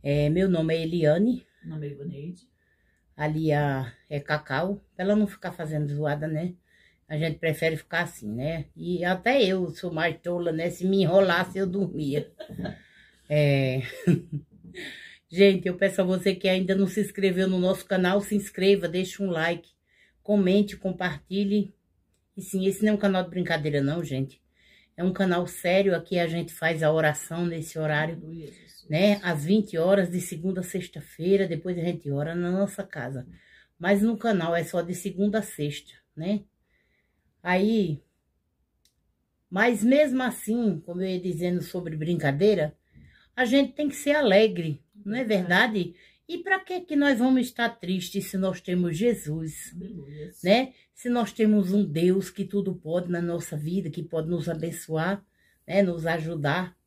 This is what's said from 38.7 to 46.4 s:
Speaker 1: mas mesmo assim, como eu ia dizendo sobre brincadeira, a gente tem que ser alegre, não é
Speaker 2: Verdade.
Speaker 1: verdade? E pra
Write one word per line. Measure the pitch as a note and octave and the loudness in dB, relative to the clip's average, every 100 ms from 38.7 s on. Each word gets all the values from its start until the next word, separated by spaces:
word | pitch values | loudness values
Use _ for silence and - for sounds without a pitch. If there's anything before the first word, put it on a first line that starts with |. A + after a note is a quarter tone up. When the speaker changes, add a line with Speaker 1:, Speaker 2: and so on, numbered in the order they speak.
| _ _ _ _ _ _ _ _ | _ _ _ _ _ _ _ _
Speaker 1:
mas | F#3 A#3 A3 | 0 2 4
mesmo | A3 C#4 D4+ B3+ | 4 6 4 2
assim, | B3+ - - A#3 A3+ E3 | -2 -4 -4 0 0 0
como | - F3 | -6 -6
eu | F#3+ | -4
ia | F#3 | -2
dizendo | F3+ D#3 F3 F3 | -4 -2 0 -2
sobre | D3+ F3+ E3+ D#3 | -2 -6 -6 -6
brincadeira, | D3+ E3+ D3 C#3 G3+ G3 D3+ - _ - - _ _ - | -2 0 0 2 2 4 0 -4 _ -20 -20 _ _ -2
a | B3 | 4
gente | C#4 C4+ | 4 4
tem | - D4 | 0 -4
que | - | -2
ser | C#4+ D4 | 0 2
alegre, | C4+ F#3+ A3 F3 D#3+ C#3+ _ - G3+ | 6 6 6 2 -4 -6 _ -16 -8
não | A3+ | -4
é | |
Speaker 2:
Verdade. | A#3+ G3+ F3+ F3+ A#3 G#3+ | 0 0 2 2 4 0
Speaker 1:
verdade? | F3 - - _ - | -4 -8 -20 _ -12
E | |
pra | F4 | -10